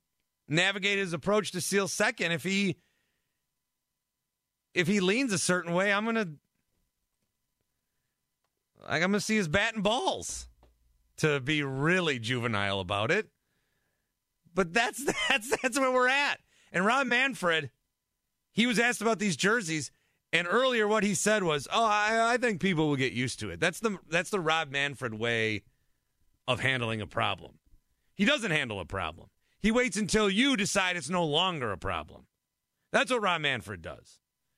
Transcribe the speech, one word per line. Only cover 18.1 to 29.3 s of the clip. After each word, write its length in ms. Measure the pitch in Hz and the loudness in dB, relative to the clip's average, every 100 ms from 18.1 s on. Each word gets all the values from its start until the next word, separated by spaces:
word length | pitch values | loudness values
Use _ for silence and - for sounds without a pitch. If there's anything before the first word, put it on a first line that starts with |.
| _ _ _ _ | _ _ _ _
he 160 | - 240 | 2 2
was 120 | 214 | 4
asked 220 | 240 240 | 2 2
about 180 | 208 208 | 0 0
these 180 | 208 147 | 0 0
jerseys, 540 | 190 233 175 160 131 _ _ _ _ | 2 0 0 -4 -6 _ _ _ _
and 140 | 165 175 | -2 2
earlier 380 | 208 262 240 208 | 2 2 2 2
what 160 | 214 | 2
he 120 | 202 185 | 2 2
said 280 | 208 214 | 2 2
was, 240 | 180 147 123 | 2 0 0
"Oh, 140 | 208 226 | 0 2
I, 480 | 208 208 226 226 | 2 2 2 2
I 40 | 240 | 2
think 220 | 240 196 | 0 0
people 300 | 196 160 151 | 0 2 2
will 60 | 143 | 2
get 180 | 131 | 0
used 260 | 101 127 - | -2 -4 -4
to 120 | 107 | -8
it." 80 | 85 | -2
That's 200 | 170 160 | -2 0
the, 200 | 226 190 - | -4 -4 -4
that's 220 | 165 180 | -4 -2
the 80 | 208 | -2
Rob 320 | 160 160 151 | 0 0 -2
Manfred 420 | 139 143 131 127 | -2 -4 -4 -8
way 500 | 107 117 117 110 107 - _ _ _ _ _ _ _ - | -4 -2 0 0 -2 -8 _ _ _ _ _ _ _ -4
of 120 | 120 | -2
handling 400 | 131 131 117 110 | 0 -2 -2 -4
a 60 | 101 | -6
problem. 520 | - 107 92 85 - _ - _ _ _ - | -2 -2 -2 -10 -20 _ -20 _ _ _ -2
He 100 | 196 | 0
doesn't 260 | 202 208 | 0 0
handle 280 | 156 131 101 | -2 -2 -6
a 60 | 82 | -6
problem. 440 | 98 82 82 - | -6 -6 -8 -18